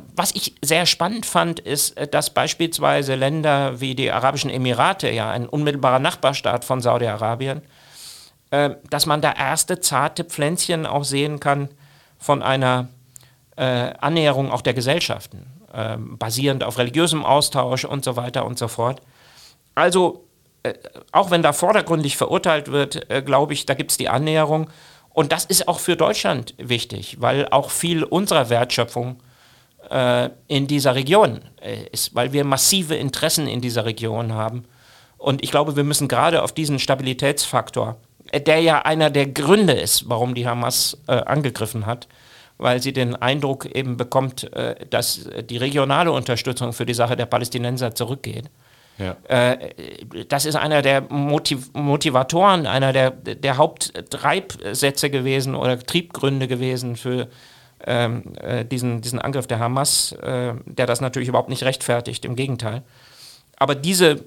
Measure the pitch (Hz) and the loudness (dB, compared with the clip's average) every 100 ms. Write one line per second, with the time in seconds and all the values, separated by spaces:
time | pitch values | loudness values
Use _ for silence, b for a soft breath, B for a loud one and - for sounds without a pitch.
0 | - - 185 - - - 147 160 170 - | -10 -4 -2 -2 -6 -6 0 2 2 0
1 | 170 240 - 175 170 165 - 139 - - | -2 -4 -2 0 0 -2 -4 -2 -2 -4
2 | 143 147 151 - 139 - 165 165 143 143 | -2 0 0 0 0 0 -2 0 2 2
3 | 135 135 135 160 151 143 139 123 135 131 | 0 0 0 0 2 2 0 -2 2 2
4 | 127 - 127 143 135 131 127 120 156 190 | 4 2 2 0 -2 0 0 4 2 2
5 | - 113 110 117 120 147 147 143 131 127 | -2 0 -2 -4 -4 -2 0 2 4 4
6 | 143 - 135 139 104 120 - 131 120 120 | 2 0 0 0 0 -2 -2 -2 2 2
7 | 117 104 107 117 135 156 - B B B | 0 -2 -2 -2 -4 -6 -12 B B B
8 | B B B B _ 143 143 - - 147 | B B B B _ 2 2 -2 -6 -2
9 | 151 151 147 - 135 160 - 180 - 135 | 0 2 2 0 -2 -2 -2 -2 0 0
10 | 147 - 165 - 147 175 - 170 160 143 | 0 -2 -8 -2 -2 0 -2 -2 -2 -2
11 | 143 139 147 143 147 143 139 - b b | -2 -2 -2 -2 0 0 -2 -10 b b
12 | b b - 143 120 135 131 127 127 - | b b 0 0 2 2 2 2 -2 -10
13 | _ b b b b - 131 123 123 - | _ b b b b -4 -2 0 -2 -4
14 | 143 165 151 135 135 120 - 123 120 160 | -2 2 2 2 0 -2 -2 0 0 0
15 | - - - - 127 139 220 - 110 113 | 0 -4 -8 -18 -20 -20 -14 -8 -6 -6
16 | 113 117 110 113 139 131 113 123 123 135 | -8 -8 -4 0 0 0 -2 0 0 2
17 | 170 156 - 139 143 139 127 127 143 139 | 2 2 4 4 4 0 0 0 -2 -4
18 | 131 120 123 127 117 120 117 - 117 139 | -4 -4 -4 -4 -4 -4 -6 -2 -2 -4
19 | - b b b b b b - 170 180 | -10 b b b b b b 4 4 6
20 | 175 - - _ _ _ - - - - | 2 0 -14 _ _ _ -8 -8 -14 -20
21 | - 165 190 175 160 147 180 214 - 160 | -2 2 4 4 4 2 2 2 2 0
22 | 147 - 123 180 180 156 143 139 139 - | 0 0 0 0 2 0 0 -2 -2 -4
23 | - 123 135 139 147 143 - 139 147 - | -4 -4 2 4 4 0 -2 -2 -2 -2
24 | - 127 156 156 151 156 160 B B B | 0 0 2 2 2 0 -2 B B B
25 | B - 143 160 - 185 - 170 - 165 | B -2 0 0 0 0 0 -2 0 2
26 | 165 214 202 147 117 - 120 120 - 104 | 2 2 0 -2 -4 -10 -4 -2 -4 -10
27 | 104 - 120 135 143 - 131 - 170 165 | -12 -2 0 2 2 2 2 -2 0 0
28 | 151 165 202 165 120 117 123 - 117 - | 0 0 2 2 4 2 2 0 -2 -4
29 | 123 123 b b b b b b - 131 | -8 -8 b b b b b b -6 0
30 | 123 123 123 - - 143 139 147 135 127 | 2 2 0 -6 -4 -2 0 2 2 2
31 | 131 196 190 107 - - - 107 - - | 4 6 6 2 -10 -16 -12 -10 -8 -6
32 | - 113 131 139 143 135 - 196 160 160 | -4 -2 0 0 2 2 4 2 0 -2
33 | 135 - 156 156 139 117 123 117 113 110 | -2 0 0 0 -2 -2 -2 -2 -2 -2
34 | 113 110 117 110 110 120 117 b b b | -4 -4 -2 -2 -4 -6 -12 b b b
35 | b b - 147 - 151 147 143 143 147 | b b -2 -2 0 2 2 0 0 0
36 | 139 123 151 165 - - 156 139 - 135 | 0 2 2 2 0 -2 -2 0 0 0
37 | 156 127 139 151 - 127 - - 110 113 | -2 -2 0 0 0 -2 -2 -2 -4 -6
38 | _ _ - - 147 156 165 151 - 160 | _ _ -4 0 4 6 6 4 2 2
39 | 151 143 139 127 143 202 196 123 76 - | 4 4 0 0 4 6 6 4 2 0
40 | - 117 123 123 120 120 120 - - - | 0 0 0 -2 -2 -2 0 0 -2 -4
41 | - 123 - 143 139 - 110 113 104 120 | 0 0 2 0 0 -2 -4 -4 -4 -6
42 | - b b b b b 123 123 135 131 | -10 b b b b b 0 0 0 -2
43 | 123 113 123 143 139 135 - - 135 123 | -2 0 0 0 -2 -4 -6 -6 -4 -4
44 | 123 135 131 - - - 120 - - 113 | -2 0 -2 -4 -10 -6 -6 -6 -4 -2
45 | - - - - - 120 131 143 135 143 | -2 -4 -8 -12 -8 -4 -2 0 2 2
46 | 175 131 127 117 - 123 123 113 123 120 | 2 2 0 -2 -2 -4 -4 -4 -2 0
47 | 120 123 117 110 117 127 120 123 123 - | 0 0 0 -2 -2 -4 -2 -2 -4 -4
48 | 117 139 - 110 - _ b b b b | -4 -6 -8 -10 -12 _ b b b b
49 | 95 87 - 127 123 123 - - 67 50 | -8 -8 0 2 4 2 -4 -14 -16 -16
50 | - 85 - 139 147 151 151 151 135 139 | -14 -12 -4 -2 0 -2 2 2 4 2
51 | 131 143 143 151 156 139 127 - 143 143 | 2 -2 0 0 0 -4 -6 -4 0 0
52 | 160 127 131 165 196 185 143 127 135 135 | 2 2 2 4 4 4 2 0 2 4
53 | 131 131 113 107 135 131 156 - - - | 2 0 -10 -4 -2 2 2 0 -10 -10
54 | 143 127 147 180 185 - 101 - 139 139 | -10 -4 0 0 -4 -10 -8 -2 0 0
55 | 151 139 127 135 135 127 127 123 - 170 | 0 0 0 0 -2 -2 0 -2 -2 -2
56 | 170 - 135 139 131 127 127 127 123 117 | -2 -2 0 0 -2 -2 -2 -4 -6 -6
57 | 127 127 123 b b b b b - 120 | -4 -4 -4 b b b b b -4 0
58 | 120 117 - 50 - 120 113 127 123 117 | 0 -2 -8 -12 -6 -6 -4 -4 -2 -4
59 | 120 120 - 135 123 113 117 131 139 - | -4 -4 -4 -4 -4 -2 0 0 2 0
60 | - - - 127 123 120 - - 123 117 | -2 -6 -6 -4 -4 -6 -8 -2 0 0
61 | 131 131 123 123 - 123 127 131 - 120 | -2 -4 0 0 0 -2 -2 -2 0 -2
62 | 120 120 123 120 135 120 110 117 - B | -2 -8 -6 -4 -2 -2 -4 -6 -10 B
63 | B B B B B - 147 139 151 185 | B B B B B 0 0 2 0 4
64 | 175 95 | 4 4